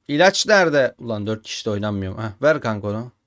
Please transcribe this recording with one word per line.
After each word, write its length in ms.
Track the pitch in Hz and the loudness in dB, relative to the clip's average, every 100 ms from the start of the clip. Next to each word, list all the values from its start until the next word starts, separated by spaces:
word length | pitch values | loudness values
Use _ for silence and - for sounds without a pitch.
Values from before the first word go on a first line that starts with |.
| - | -4
ilaç 400 | 147 185 - - | 4 4 4 2
nerede? 480 | 202 170 147 123 - | 4 4 4 2 -2
Ulan 300 | 117 107 104 | -8 -6 -4
dört 160 | 110 | -6
kişi 220 | - - 110 | -6 -8 -4
de 40 | |
oynanmıyor. 480 | 101 107 101 95 - | -2 -2 -4 -6 -6
Heh, 240 | 110 98 | -10 -2
ver 200 | 143 147 | 0 0
kanka 260 | 123 104 104 | -2 -4 -6
onu. 240 | 107 120 _ | -8 -10 _